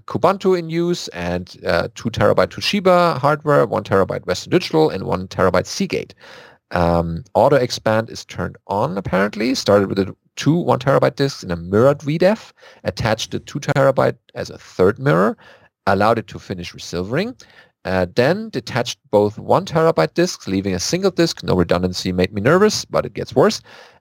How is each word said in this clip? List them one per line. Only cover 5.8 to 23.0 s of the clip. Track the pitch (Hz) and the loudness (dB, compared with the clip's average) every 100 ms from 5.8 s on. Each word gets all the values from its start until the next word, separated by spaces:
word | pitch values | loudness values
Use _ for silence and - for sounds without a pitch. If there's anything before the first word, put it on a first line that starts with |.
| 95 62 - - - - - _ _ | -4 -4 -6 -14 -20 -20 -20 _ _
Um, | 87 85 85 85 82 - | 0 2 2 0 -6 -2
auto | - 127 151 | 2 4 4
expand | 123 - 113 110 113 | 2 -2 0 0 -2
is | - - | -10 -14
turned | - 90 95 - | -8 -8 -10 -6
on, | 104 135 190 | -2 -2 -4
apparently. | 185 185 202 208 233 262 | -4 -2 -2 -2 -4 -2
Started | - 101 98 | 2 2 2
with | 95 | -2
the | 95 - _ - | -4 -6 _ -4
two | 135 170 | 0 0
one | 127 123 | 0 0
terabyte | 127 139 135 - | 2 2 2 0
disks | 139 - | -4 -4
in | - | -8
a | 85 | -8
mirrored | 85 101 131 147 | 0 4 4 2
V | 147 160 | -2 0
def, | 180 220 - _ - - | 2 0 -6 _ -20 -10
attached | 107 - 113 113 - | -10 -4 -2 -2 -4
the | 120 | -8
two | - 143 | -8 -10
terabyte | 143 139 135 131 127 127 _ - | -4 2 2 2 0 -2 _ -12
as | - | -12
a | - | -12
third | - - 92 110 | -16 2 2 2
mirror, | 135 160 208 226 - - _ _ - | 0 2 2 -2 -12 -20 _ _ -2
allowed | 98 104 117 | 2 2 2
it | 98 | -2
to | 113 | -14
finish | - 92 87 | -10 -10 -10
resilvering, | - - 85 92 135 220 262 - - - _ 92 | -14 -10 -8 -4 -4 -4 -8 -20 -20 -20 _ -4
uh, | 92 90 | -2 0
then | - 131 196 220 | 2 2 0 -4
detached | 127 - 123 120 - _ | -10 -6 -4 -4 -8 _
both | 104 104 104 | 2 2 0
one | 101 127 - | 0 0 2
terabyte | 156 160 165 160 | 2 2 2 0
disks, | - 180 - - | 0 -2 -2 -4
leaving | 95 98 90 | -2 -2 -4
a | |
single | - 180 190 | -2 -2 0
disk. | - 165 - | 2 0 0
No | - 92 | -2 0
redundancy | 87 92 90 90 - | 2 2 0 -4 -4
made | 90 90 | -2 -2
me | 107 | 0
nervous, | 110 180 214 - - | 2 4 4 0 -2
but | - | -4